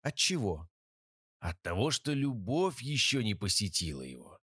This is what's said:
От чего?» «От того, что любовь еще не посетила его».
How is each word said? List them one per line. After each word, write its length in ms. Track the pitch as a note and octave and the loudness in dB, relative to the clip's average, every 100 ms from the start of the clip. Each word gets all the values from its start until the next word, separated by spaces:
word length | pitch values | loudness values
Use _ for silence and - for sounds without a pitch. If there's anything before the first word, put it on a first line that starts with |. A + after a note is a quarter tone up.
От 140 | D3 | -4
чего?» 540 | - - F3+ G#2+ D#2+ E2 _ _ _ _ _ _ _ | 2 2 2 0 -2 -8 _ _ _ _ _ _ _
«От 220 | F2 F2 | -6 -4
того, 300 | F2+ F2 C#3+ | -2 0 0
что 220 | - D3 | 0 0
любовь 680 | C#3+ C#3 A#2+ F#2 D3 F#3+ B2 | 0 0 -2 0 2 2 0
еще 400 | B2+ C#3+ - C3+ | -2 0 2 2
не 140 | A2 | 2
посетила 640 | G2+ G2 - G2+ - E2 C#2 | 0 2 2 2 -2 -2 -4
его». 360 | C2 B1+ - - | -8 -12 -16 -20